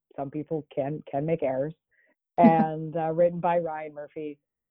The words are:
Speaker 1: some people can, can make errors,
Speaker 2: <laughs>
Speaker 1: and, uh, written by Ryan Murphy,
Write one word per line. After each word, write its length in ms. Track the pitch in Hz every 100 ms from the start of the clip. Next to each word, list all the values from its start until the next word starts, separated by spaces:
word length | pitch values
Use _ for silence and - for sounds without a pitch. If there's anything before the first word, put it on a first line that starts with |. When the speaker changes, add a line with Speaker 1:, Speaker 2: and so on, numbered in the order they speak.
| _ -
Speaker 1:
some 160 | 139
people 340 | 151 147 160 -
can, 300 | - 139 156 -
can 140 | 139 156
make 180 | 165
errors, 300 | 131 131 151 - _ _ _
Speaker 2:
<laughs> 300 | _ _ -
Speaker 1:
and, 580 | 170 165 160 156 160 165
uh, 160 | 160
written 300 | 160 175 175
by 160 | 175 175
Ryan 340 | 165 156 156
Murphy, 440 | 147 147 160 151 147 _ _ _